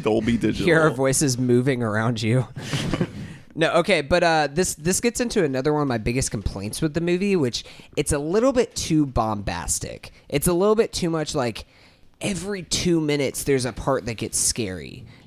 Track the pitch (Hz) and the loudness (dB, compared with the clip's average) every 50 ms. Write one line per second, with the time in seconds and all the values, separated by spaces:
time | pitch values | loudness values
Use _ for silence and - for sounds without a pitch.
0 | - 117 107 113 110 113 117 113 - - - - - 170 160 160 156 156 139 123 | 0 0 2 2 2 2 0 2 2 0 0 0 2 4 4 6 4 4 2 2
1 | 135 135 131 - 160 139 127 120 127 123 120 120 127 139 135 120 120 110 104 107 | 2 2 2 2 2 0 0 0 2 4 4 4 4 2 0 0 0 -2 0 0
2 | 110 113 123 110 107 107 113 131 123 - - - - - - - - - - - | 0 0 0 0 0 2 2 2 0 -2 -6 -12 -10 -6 -6 -4 -4 -2 -2 -2
3 | - - - - - - - - - - - - 160 151 117 165 170 - 196 160 | -2 -4 -6 -10 -12 -14 -14 -16 -18 -12 -4 0 0 2 4 4 4 4 2 2
4 | 143 135 175 175 175 170 165 156 151 143 139 156 185 - - - 147 165 190 - | 2 2 2 4 4 4 4 4 2 0 0 0 -2 -2 -2 -4 -2 -2 0 0
5 | - 233 233 - 247 240 - 240 175 143 131 127 131 151 151 151 147 139 123 117 | 0 0 0 0 -2 0 2 2 2 2 2 0 0 2 2 2 2 0 0 -2
6 | 107 117 120 131 127 - - 120 95 - - 98 98 104 - - - 160 147 165 | 0 -2 0 0 -2 -2 -2 -4 -4 -4 -6 -6 -8 -8 -6 -2 -2 -2 -2 -2
7 | 165 170 175 180 190 202 196 185 143 123 110 - - - - - - - - - | 0 0 0 0 2 2 2 2 2 0 -2 -4 -8 -12 -16 -20 -20 -10 -6 -4
8 | 147 - 156 143 143 156 175 214 226 269 269 254 226 - - - - - 165 156 | -2 -2 -2 -2 0 0 2 2 4 4 4 2 0 0 -2 -6 -2 2 2 2
9 | 151 139 123 120 113 110 107 104 101 - 90 85 - - - - - - 57 - | 2 2 0 0 0 0 -2 -4 -4 -6 -6 -6 -4 -4 -4 -4 -6 -8 -12 -12
10 | - - - - - - - 143 - 175 180 170 190 208 220 214 220 - - - | -14 -18 -20 -20 -10 -4 -4 -2 0 2 2 4 4 4 4 4 2 0 0 -4
11 | - 170 165 160 151 - - 151 127 120 - - - - _ _ - - _ _ | -2 -2 -2 -2 -2 -2 -2 -2 -2 -2 -4 -6 -10 -16 _ _ -20 -20 _ _
12 | - - - - - - 208 170 170 196 208 190 170 - - - - 180 170 165 | -20 -20 -16 -10 -6 -6 -6 -4 -6 -6 -6 -8 -6 -4 -4 -2 2 2 2 2
13 | 156 147 147 147 139 120 - - - - 139 131 120 127 110 - - - 135 120 | 2 2 0 0 0 -2 -4 -4 0 0 2 2 0 -2 -6 -4 -2 -2 -2 0
14 | 85 117 117 104 113 101 - - - - - - 117 95 92 90 73 64 - - | -2 -4 -6 -6 -6 -4 -2 -2 0 0 0 -2 -4 -4 -6 -8 -10 -12 -14 -16
15 | - - - - - | -16 -18 -20 -20 -8